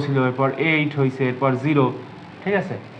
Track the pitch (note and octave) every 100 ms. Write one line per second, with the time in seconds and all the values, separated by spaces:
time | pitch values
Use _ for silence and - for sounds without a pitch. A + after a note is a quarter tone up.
0 | C#3+ C3+ B2+ B2+ C3+ C3 D#3+ D#3 D3 C#3+
1 | C3+ C3 B2+ B2 C3+ B2 C#3+ C#3+ B2+ -
2 | - - - - G3 G3+ - - -